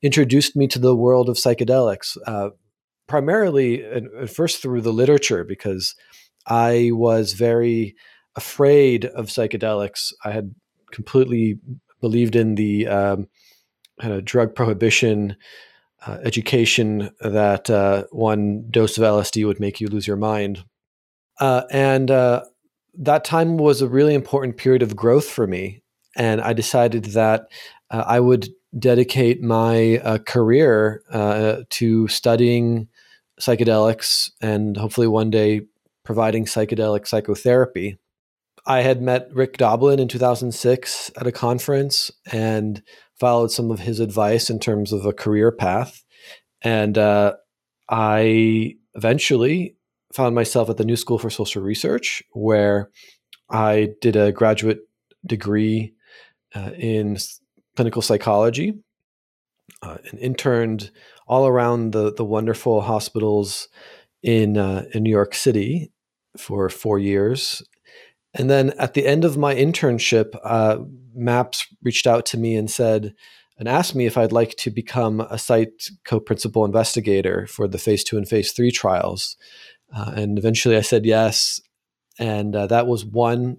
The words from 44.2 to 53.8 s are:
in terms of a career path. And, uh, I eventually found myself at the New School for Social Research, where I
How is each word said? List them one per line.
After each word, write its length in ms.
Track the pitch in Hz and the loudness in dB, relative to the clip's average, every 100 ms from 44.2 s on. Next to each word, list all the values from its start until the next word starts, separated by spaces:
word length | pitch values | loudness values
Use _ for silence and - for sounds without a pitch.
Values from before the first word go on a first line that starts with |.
| 104 113 - | 0 0 -2
in 120 | 113 | -4
terms 320 | - 104 101 | -2 -2 -2
of 120 | 104 | -2
a 80 | 101 | -4
career 380 | - 107 104 113 | -4 0 2 2
path. 540 | 113 92 98 131 - _ _ - - _ _ | 2 -2 -2 -4 -12 _ _ -20 -20 _ _
And, 340 | 117 110 107 107 | -2 0 0 2
uh, 380 | 104 104 101 95 _ _ _ _ - | 4 4 2 0 _ _ _ _ -6
I 880 | 113 107 107 113 113 113 110 113 - _ | -2 2 2 4 4 4 2 -2 -8 _
eventually 800 | 117 113 147 - 131 127 175 180 _ _ _ _ | -4 0 0 2 2 2 0 -4 _ _ _ _
found 240 | - 127 117 | -2 0 0
myself 340 | 110 127 113 | 0 0 0
at 60 | 113 | -2
the 80 | |
New 100 | 110 | -2
School 240 | 117 - 117 | -2 -2 -4
for 100 | 113 | -4
Social 320 | - 104 101 | -6 -6 -6
Research, 600 | 98 107 - - - - - | -6 -4 -2 -4 -4 -8 -10
where 580 | 110 110 107 104 101 98 _ - _ _ - - | -4 0 2 4 2 -2 _ -20 _ _ -20 -6
I 440 | 110 107 107 | -2 2 2